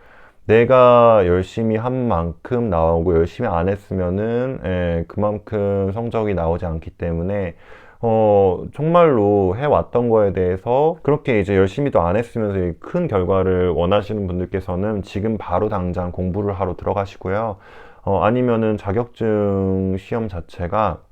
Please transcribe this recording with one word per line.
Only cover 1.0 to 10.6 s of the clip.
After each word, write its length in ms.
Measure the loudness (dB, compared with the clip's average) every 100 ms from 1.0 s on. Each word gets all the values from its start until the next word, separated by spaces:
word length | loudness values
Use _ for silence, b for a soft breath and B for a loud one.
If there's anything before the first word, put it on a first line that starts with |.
| 8 6 4
열심히 500 | 2 0 -2 -2 0
한 320 | -2 -2 0
만큼 600 | 0 -2 -6 -6 -2 0
나오고 460 | 0 2 2 2
열심히 340 | 2 0 -2 -4
안 200 | -2 -2
했으면은, 920 | -4 -6 -4 -2 -2 -2 -2 -4 -6
예, 400 | -6 -4 -2 -4 -4
그만큼 840 | -4 -4 -4 -6 -4 -2 -2 -2
성적이 420 | -4 -6 -4 -2
나오지 320 | -2 -2 -2 -4
않기 240 | -8 -10
때문에, 640 | -8 -6 -4 -4 -4 -6 -10 B B B B
어, 600 | -2 2 4 4 4 0 -6
정말로 800 | -6 0 4 4 4 2 2 2 0
해왔던 540 | 0 0 0 -2 2
거에 220 | 2 2
대해서 640 | 0 -2 -2